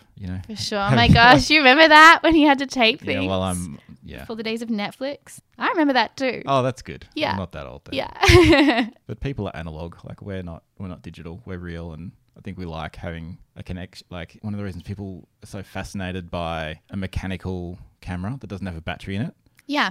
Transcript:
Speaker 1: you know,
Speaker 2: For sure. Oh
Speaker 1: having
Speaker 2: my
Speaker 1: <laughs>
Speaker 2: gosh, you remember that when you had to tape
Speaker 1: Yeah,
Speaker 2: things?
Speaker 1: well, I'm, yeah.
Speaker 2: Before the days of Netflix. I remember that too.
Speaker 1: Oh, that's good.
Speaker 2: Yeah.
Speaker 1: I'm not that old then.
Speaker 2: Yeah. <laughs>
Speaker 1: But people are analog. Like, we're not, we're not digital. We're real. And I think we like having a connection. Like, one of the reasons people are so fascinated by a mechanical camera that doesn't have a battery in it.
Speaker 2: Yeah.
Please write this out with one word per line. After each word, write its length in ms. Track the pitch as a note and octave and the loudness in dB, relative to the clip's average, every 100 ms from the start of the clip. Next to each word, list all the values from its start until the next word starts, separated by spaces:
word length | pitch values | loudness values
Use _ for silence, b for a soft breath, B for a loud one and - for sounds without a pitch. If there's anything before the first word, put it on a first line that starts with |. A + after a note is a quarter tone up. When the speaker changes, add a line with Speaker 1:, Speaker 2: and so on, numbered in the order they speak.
| _ - | _ -14
Speaker 1:
you 100 | F#2 | -10
know, 140 | F#2 F#2+ | -10 -10
Speaker 2:
For 80 | G#3+ | -10
sure. 240 | - G#3 | -6 -4
Oh 20 | |
Speaker 1:
having 140 | G3+ G#3+ | 0 2
Speaker 2:
my 120 | A#3 | 6
Speaker 1:
<laughs> 60 | |
Speaker 2:
gosh, 340 | A#3 A#3+ C4+ B3+ | 8 8 8 6
you 100 | D4+ | 4
remember 260 | C4+ C#4 D#4+ | 6 8 8
that 380 | D4+ D#4+ D#4+ | 10 10 8
when 100 | D#4+ | 6
you 140 | D#4+ D4 | 6 4
had 100 | C#4 | 2
to 80 | C4+ | -2
tape 360 | C4 A3 - | 2 2 2
Speaker 1:
Yeah, 40 | E3 | -4
Speaker 2:
things? 220 | C#3 F#2+ | -2 -2
Speaker 1:
well, 140 | F#2+ | -2
I'm, 340 | F#2 F2+ F2 C#2 - - | -2 -4 -6 -12 -18 -20
yeah. 140 | - B1 | -18 -16
Speaker 2:
Before 120 | - | -12
the 80 | A3 | -8
days 200 | A3 A3+ | -6 -6
of 60 | A#3 | -4
Netflix. 720 | G#3+ G#3 - C4 C#4+ - - _ - | -4 -6 -8 -10 -10 -18 -20 _ -6
I 100 | C#4 | -2
remember 260 | G#4+ D4 | 0 2
that 220 | B3+ G#3+ - | 2 0 -2
too. 240 | C4 - - | -6 -4 0
Speaker 1:
Oh, 160 | C3+ | 0
that's 200 | B2+ B2 | 0 -4
good. 240 | - C#2+ - | -12 -16 -14
Speaker 2:
Yeah. 160 | - - | -6 -4
Speaker 1:
I'm 60 | - | -4
not 140 | F2 | -6
that 140 | D#2 C2+ | -12 -14
old 160 | C2 - | -16 -12
then. 80 | |
Speaker 2:
Yeah. 960 | C4 - - - F4 D#4+ C#4+ C#4 A#3 A3+ | -10 -10 0 6 8 8 6 4 2 -4
<laughs> 120 | - - | -8 -16
Speaker 1:
But 140 | A2+ | -10
people 260 | C#3 C3 G2 | -8 -6 -8
are 100 | - | -8
analog. 400 | E2 D#2 E2+ - | -10 -10 -14 -14
Like, 160 | - - | -18 -16
we're 220 | G2+ F#2+ | -12 -10
not, 220 | F2 E2 _ - | -12 -14 _ -16
we're 100 | F#2+ | -14
not 120 | E2 | -14
digital. 380 | E2+ E2 D#2+ F2 G2+ | -16 -16 -16 -16 -12
We're 120 | F2+ | -12
real. 340 | F2 E2 E2+ | -10 -10 -12
And 200 | D#2 F2 - _ - | -12 -16 -18 _ -18
I 40 | |
think 180 | - F2+ | -14 -12
we 60 | F2 | -10
like 300 | D#2+ D#2 - | -10 -10 -10
having 420 | F2+ E2 E2 - _ - | -12 -10 -14 -16 _ -20
a 60 | |
connection. 440 | - F#2 F#2 - _ | -14 -14 -14 -20 _
Like, 280 | F2+ E2 - | -16 -14 -12
one 100 | G#2+ | -10
of 60 | G#2 | -8
the 60 | |
reasons 180 | G2+ F2 | -10 -12
people 460 | - G2 G2+ F2+ - _ | -12 -12 -12 -14 -20 _
are 40 | G2 | -16
so 160 | G2+ | -16
fascinated 680 | F#2 F#2+ F#2+ G2+ F2+ F#2 F2 | -12 -12 -10 -10 -8 -10 -10
by 500 | F2+ E2 E2 D#2 D#2+ _ | -8 -6 -6 -8 -12 _
a 60 | G2+ | -10
mechanical 800 | F#2+ - F#2 F#2 F#2 F#2 F2 F2+ - _ | -8 -8 -8 -8 -8 -8 -10 -14 -20 _
camera 360 | - F2+ F#2+ C3+ | -12 -8 -8 -10
that 60 | F2 | -12
doesn't 180 | G2 F#2+ | -10 -10
have 100 | E2 | -10
a 40 | |
battery 340 | F2+ D#2+ - G2 | -10 -10 -8 -6
in 60 | |
it. 120 | D#3+ - _ _ - | -8 -10 _ _ -8
Speaker 2:
Yeah. 240 | C#4+ G3+ | -4 -4